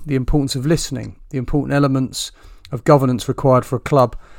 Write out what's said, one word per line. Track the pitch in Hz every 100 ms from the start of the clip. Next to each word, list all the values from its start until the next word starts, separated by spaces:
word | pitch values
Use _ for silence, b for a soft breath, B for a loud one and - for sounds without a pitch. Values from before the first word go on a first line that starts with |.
| 151
the |
importance | 131 123 151 139 131
of |
listening, | 139 170 - 123 110 - -
the | 139
important | 120 147 135
elements | 143 143 135 131 - - b b b b
of | 120
governance | - 147 131 120 -
required | 123 139 127 -
for | 120
a |
club | - 143 123 - b